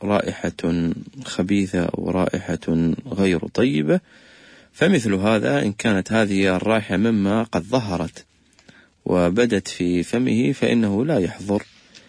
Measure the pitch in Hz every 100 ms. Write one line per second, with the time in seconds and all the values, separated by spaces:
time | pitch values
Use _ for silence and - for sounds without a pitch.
0 | 101 104 - 90 87 - 85 85 85 76
1 | - - 123 - 92 101 95 92 85 -
2 | 87 90 87 - - 85 - 82 82 78
3 | - - 95 85 - - 127 147 151 180
4 | - - - - - - _ - 165 175
5 | 113 95 101 113 123 143 127 104 117 98
6 | 90 110 104 98 98 92 104 113 107 92
7 | 113 110 98 110 113 87 90 127 107 87
8 | 82 - - _ _ _ _ - _ _
9 | - 90 87 95 120 104 - - 87 87
10 | 85 117 127 110 135 135 117 117 110 98
11 | 147 139 87 - 92 101 - - _ -